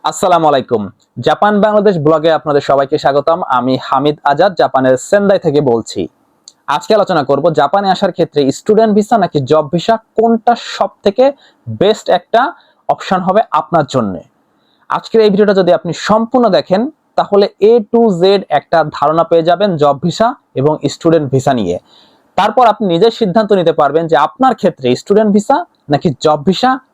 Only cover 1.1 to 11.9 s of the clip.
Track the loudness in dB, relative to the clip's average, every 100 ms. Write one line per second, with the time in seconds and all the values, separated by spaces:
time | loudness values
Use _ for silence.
1.1 | -6 -4 0 0 2 2 2 2 0 0
2.1 | 2 0 -2 0 -2 0 0 0 -2 0
3.1 | 0 0 -4 -2 -2 0 -4 -2 -2 -2
4.1 | -2 -2 0 0 0 -2 0 0 0 0
5.1 | 0 2 0 0 0 0 -2 -4 -8 -10
6.1 | _ _ _ -20 _ -6 -6 0 0 2
7.1 | -2 0 0 0 0 0 0 0 -2 -2
8.1 | -2 -2 0 -2 -2 0 2 4 0 0
9.1 | 0 0 -2 0 0 0 -4 -2 -2 _
10.1 | -2 0 2 0 -2 -4 -6 -6 _ -4
11.1 | 0 0 -2 _ _ -14 -2 -2